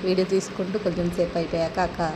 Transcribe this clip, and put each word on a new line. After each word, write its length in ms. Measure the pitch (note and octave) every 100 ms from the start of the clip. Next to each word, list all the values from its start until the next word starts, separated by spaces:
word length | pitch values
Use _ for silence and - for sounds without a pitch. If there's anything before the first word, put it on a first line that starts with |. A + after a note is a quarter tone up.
| F#3
వీడియో 200 | F#3 F3+
తీసుకుంటూ 420 | F#3+ F#3+ - F#3 G3+ G3
కొంచెం 200 | E3 F3 F3
సేపు 180 | F3 E3+
అయిపోయాక 380 | E3 E3+ E3 F#3+ F3
అక్క 120 | - E3